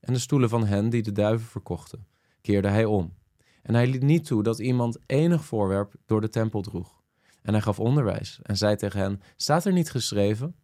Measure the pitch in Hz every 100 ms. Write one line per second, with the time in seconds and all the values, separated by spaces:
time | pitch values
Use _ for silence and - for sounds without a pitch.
0 | - 127 - 143 120 117 104 101 113 117
1 | 107 101 104 113 117 - - 90 - -
2 | 98 _ _ _ - 101 98 104 110 104
3 | 85 - _ _ _ _ - 113 123 131
4 | 139 165 160 110 107 113 123 127 117 113
5 | - 135 170 170 - 107 98 98 101 -
6 | - 110 110 113 110 107 98 87 - _
7 | _ _ _ _ 104 107 110 98 113 147
8 | 110 98 98 - - 98 104 104 101 101
9 | 98 98 - - - 160 196 180 160 127
10 | - 104 101 107 151 -